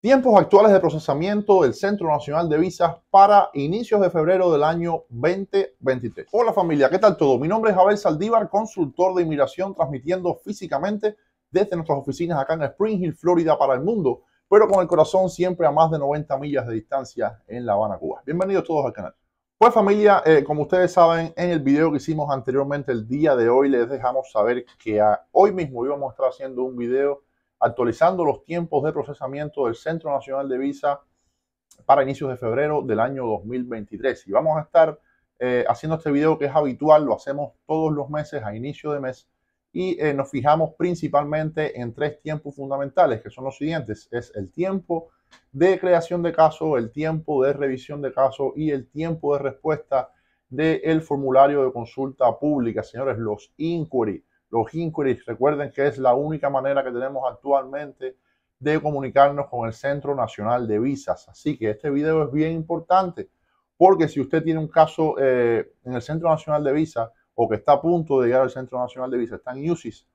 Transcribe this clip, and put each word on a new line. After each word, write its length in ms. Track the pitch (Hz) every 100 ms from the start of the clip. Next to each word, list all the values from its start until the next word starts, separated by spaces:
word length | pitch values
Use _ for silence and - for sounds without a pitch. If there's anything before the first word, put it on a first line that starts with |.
Tiempos 340 | 214 269 254 208
actuales 360 | 165 196 220
de 80 | 190
procesamiento 800 | 165 151 - 139 180 208 208 190
del 140 | 143 113
Centro 320 | 196 208 170
Nacional 420 | 147 - 151 175
de 80 | 151
Visas 380 | 180 - 170 170 _
para 400 | 196 196 208 190
inicios 480 | 143 143 196 233 208
de 80 | 185
febrero 420 | 175 156 185 180
del 120 | 151
año 400 | 147 170 170 165 -
veinte 640 | 117 151 190 196 196 196 _
veintitrés. 480 | 135 127 120 - -
Hola 200 | 214 233
familia, 380 | 202 175 147 131
¿qué 80 | 185
tal 180 | 214 -
todo? 220 | 147 123
Mi 100 | 151
nombre 220 | 220 220
es 80 | 185
Abel 220 | 190 208
Saldívar, 500 | 202 156 208 233 196
consultor 640 | 202 220 - 147 - 185
de 80 | 185
inmigración, 540 | 170 147 135 - 190 -
transmitiendo 580 | 151 139 135 185 175 -
físicamente 760 | - 208 175 139 180 208 214 214 _ _ _
desde 240 | 185 202 175
nuestras 240 | 160 151
oficinas 400 | - - 170 160
acá 160 | 135 160
en 80 |
Spring 400 | 147 - 214 208
Hill, 100 | 175
Florida, 420 | 156 170 175 160 147
para 160 | 135 127
el 60 |
mundo, 420 | 160 226 143 123 _ _ _
pero 180 | 208 214
con 140 | 196
el 60 | 180
corazón 420 | 170 156 190 185
siempre 380 | 180 180 180 160
a 40 |
más 200 | 143 160
de 80 | 156
noventa 360 | 139 151 151 135
millas 300 | 147 143 120
de 80 |
distancia 680 | 113 - 139 123 - 107 107 _
en 160 | 120
La 100 | 120
Habana, 260 | 101 107 95
Cuba. 240 | 80 - -
Bienvenidos 380 | 165 190 196
todos 200 | - 160
al 100 | 135
canal. 200 | - 85 _ _ _ _ _
Pues 160 | 233
familia, 520 | 233 202 208 208 196 156
eh, 180 | 156
como 200 | 135 151
ustedes 280 | 147 185 180
saben, 400 | 180 165 165 165 -
en 160 | 175
el 80 | 165
video 320 | 135 143 160
que 60 | 151
hicimos 300 | - 156 147
anteriormente, 600 | 135 127 131 139 143 139
el 160 | 120 110
día 280 | 135 156 131
de 140 | 117
hoy, 200 | 123 139
les 180 | 127 120
dejamos 440 | 135 123 131 131
saber 340 | 107 107 123 120 _
que 160 | 113 104
a, 280 | 107 104 _
hoy 200 | - 202
mismo 340 | 185 160 120 127
íbamos 240 | 143 135
a 40 |
estar 140 | - 131
haciendo 360 | 127 135 127
un 120 | 131 123
video 460 | 120 127 143 139 _ _ _ _
actualizando 640 | 117 117 120 - 165 185 160
los 180 | -
tiempos 400 | _ 170 170 147
de 80 | 147
procesamiento 760 | 151 139 143 135 139 151 143 123
del 80 | 117
Centro 360 | 156 165 160
Nacional 380 | 139 135 135 139
de 80 | 127
Visa 420 | 139 139 147 143 _ _ _ _ _ _ _ _ -
para 160 | 139
inicios 260 | 135 135 139
de 40 | 123
febrero 460 | 117 120 151 151
del 180 | 131 107
año 240 | 120 139
dos 220 | 120 104 101
mil 200 | 127 123
veintitrés. 600 | 113 104 101 131 120 -
Y 60 |
vamos 260 | 98 160 156
a 40 |
estar, 380 | 151 170 156 151 _ _ _ _
eh, 260 | 123 123 -
haciendo 280 | 120 156 160
este 120 | 156
video 300 | 143 156 156
que 60 | 143
es 100 | 143
habitual, 500 | 147 120 151 151 143
lo 80 |
hacemos 400 | 107 - 139 147 _ _
todos 260 | 156 156
los 160 | 147 135
meses 320 | 151 151 147
a 120 | 107 107
inicio 380 | 131 143 151
de 80 | 143
mes, 280 | 131 127 _ _ _ _ _
y, 240 | - 185 -
eh, 100 | 151
nos 200 | 139 135
fijamos 400 | 139 139 156 156 -
principalmente 1040 | 165 170 147 143 147 151 156 156 151 -
en 140 | 120
tres 260 | 117 147 147
tiempos 360 | 151 151 143 139
fundamentales, 640 | 135 135 139 - 165 110
que 80 | -
son 140 | -
los 140 | 131 131
siguientes. 520 | 147 165 110 104 _
Es 220 | 120 117
el 180 | 107 95
tiempo 580 | - 185 190 185 165 165 _ _ _ _
de 280 | 135 175 185
creación 440 | 180 170 170 175
de 100 | 170
caso, 440 | 165 160 156 160 139
el 140 | 110
tiempo 520 | - 156 160 160 143
de 100 | 131
revisión 480 | 139 143 131 - 147
de 100 | 139
caso 420 | - 135 - 135 -
y 160 | 156
el 180 | 139 120
tiempo 480 | 147 165 160 143 143
de 60 |
respuesta 680 | 139 - - 151 - 135 127 _ _ _ _
del 540 | 127 160 151 160 160
formulario 600 | 160 139 139 131 139 143
de 80 | 131
consulta 680 | 127 113 - 135 131 123 113
pública. 420 | 147 147 117 110
Señores, 380 | - 117 135 113
los 340 | 113 104 - _
inquiry, 680 | 156 170 151 127 110 92 _ _ _
los 240 | 117 110
inquiries, 520 | 156 165 160 139 120 -
recuerden 460 | 110 135 147 143
que 160 | - 139
es 100 | 147
la 160 | 127
única 360 | 123 151 156 139
manera 340 | 139 135 139
que 80 | 127
tenemos 320 | 123 131 139 131
actualmente 920 | - 139 139 131 143 147 - 131 - _ _ _ _
de 220 | 135 156
comunicarnos 640 | 151 143 135 135 139 143 139
con 180 | 123 113
el 60 |
Centro 420 | 110 139 143 139
Nacional 540 | 139 110 - 107 123 113
de 100 | 107
Visas. 520 | 127 139 - - _
Así 280 | - 151 151
que 120 | 110
este 200 | 107 151
video 360 | 139 151 160 156
es 80 |
bien 180 | 147 156
importante, 760 | 165 160 165 165 185 185 170 - _ _ _ _ _
porque 320 | 185 190 156
si 100 | 147
usted 240 | 127 165
tiene 160 | 160 160
un 80 | 156
caso, 480 | 156 156 - 160 -
eh, 580 | 135 127 117 117 - _ 123
en 80 |
el 80 | 123
Centro 260 | 117 156 170
Nacional 380 | 156 - 151 143
de 80 |
Visas, 360 | 143 156 - 113 _ _
o 140 | - 117
que 80 | 107
está 160 | -
a 100 | 143
punto 380 | 165 175 160 135
de 80 | 123
llegar 140 | 127
al 80 | 131
Centro 280 | 131 127 127
Nacional 320 | 123 131 127
de 100 | 123
Visas, 200 | 113 101
está 140 | -
en 180 | 127 151
usis 340 | 170 117 - _